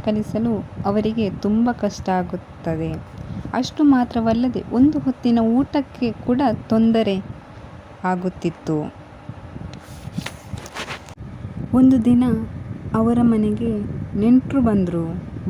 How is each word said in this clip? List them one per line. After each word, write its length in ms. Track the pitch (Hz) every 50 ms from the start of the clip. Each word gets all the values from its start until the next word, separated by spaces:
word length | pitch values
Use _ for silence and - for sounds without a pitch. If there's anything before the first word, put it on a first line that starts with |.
| -
ಕಲಿಸಲು 640 | 220 214 214 208 - - 214 233 240 220 190 - - - - -
ಅವರಿಗೆ 460 | 202 202 214 208 220 220 226 220 185
ತುಂಬ 400 | - - - 202 214 226 233 247 240
ಕಷ್ಟ 360 | - 208 202 - - - 190
ಆಗುತ್ತದೆ. 840 | 185 185 180 175 185 180 - - - - - 165 160 160 160 160 160 156 - - - - - - - - - - -
ಅಷ್ಟು 300 | 233 254 - - - 302
ಮಾತ್ರವಲ್ಲದೆ 760 | 285 269 247 240 233 - 233 226 226 226 233 247 254 233 202 - 185 -
ಒಂದು 260 | 240 269 302 302 285
ಹೊತ್ತಿನ 400 | - 269 247 - - 240 233 233
ಊಟಕ್ಕೆ 760 | 226 226 233 254 277 - - 294 269 - - - 247 233 214
ಕೂಡ 280 | - - 247 247 262 285 233 214 - - -
ತೊಂದರೆ 560 | 220 220 226 226 226 226 214 202 196 190 - - - - - - - - - - - - - - - - -
ಆಗುತ್ತಿತ್ತು. 880 | 185 185 175 180 185 180 - - 170 165 - - - 156 151 151 - - - - - - - - - - - - - - - - - - - - - - - - - - - - - - - - - - - - - - - - - - - - - - - - - - - - - - - - - 240
ಒಂದು 300 | 254 262 262 262 247 220
ದಿನ 200 | 247 247 240 247 247 226 226 226 - - - - - - - - - -
ಅವರ 240 | 220 226 233 240 240 233
ಮನೆಗೆ 560 | 233 226 214 214 208 208 220 233 233 220 208 202 196 - - - - - 196
ನೆಂಟ್ರು 400 | 208 233 254 254 - - 269 277
ಬಂದ್ರು. 760 | 240 226 208 196 185 170 170 170 165 165 175 180 - - - - - 185